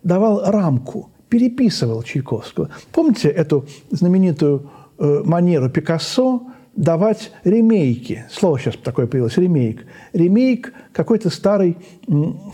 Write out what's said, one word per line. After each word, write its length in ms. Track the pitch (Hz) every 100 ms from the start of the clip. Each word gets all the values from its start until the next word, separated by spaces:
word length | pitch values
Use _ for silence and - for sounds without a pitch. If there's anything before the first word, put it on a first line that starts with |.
давал 400 | 170 180 220 208
рамку, 640 | 190 208 175 127 - - - _ -
переписывал 720 | 233 247 247 233 - 123 113
Чайковского. 680 | 120 143 127 110 - - 147 - -
Помните 360 | - 320 208 -
эту 380 | 185 151 147 - - -
знаменитую, 800 | 160 180 185 185 151 147 143 143 - - -
э, 240 | 147 143
манеру 460 | - 170 175 160 127
Пикассо 720 | 143 151 165 - - 262 247 - - _ -
давать 560 | 160 165 214 208 - -
ремейки? 840 | - 220 226 214 135 117 - - -
Слово 280 | - 190 131
сейчас 180 | - -
такое 300 | - 123 120
появилось, 320 | 135 113 180
ремейк. 480 | 180 156 117 110 - - -
Ремейк 600 | 175 170 208 262 240 - - -
какой-то 380 | - 160 220 185
старой, 480 | - 196 202 180 170 - - -
м, 320 | 147 160 - -